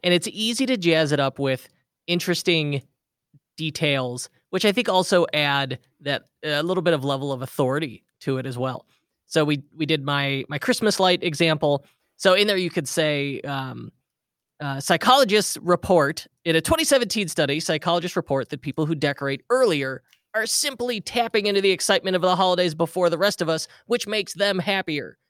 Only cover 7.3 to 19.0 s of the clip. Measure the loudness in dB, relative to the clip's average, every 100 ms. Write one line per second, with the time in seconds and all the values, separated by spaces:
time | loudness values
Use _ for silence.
7.3 | -6 -6 -2 0 0 -4 -10 _ _ -4
8.3 | -4 -4 -4 -4 -6 _ _ _ _ _
9.3 | 0 2 0 -4 -8 -2 -2 0 -2 -2
10.3 | -4 -6 -6 -2 0 0 2 2 2 0
11.3 | 0 2 2 2 0 _ _ _ _ 4
12.3 | 6 4 2 0 -2 -2 0 0 0 -2
13.3 | -6 -6 -6 -6 -10 -14 _ _ _ _
14.3 | _ _ _ -6 -6 0 2 6 6 6
15.3 | 2 0 -4 0 0 4 4 4 -2 -14
16.3 | _ -2 0 2 0 4 2 2 -2 -2
17.3 | -2 -2 -2 -2 -2 0 0 0 -6 -2
18.3 | -4 -4 -8 -8 -4 -2 0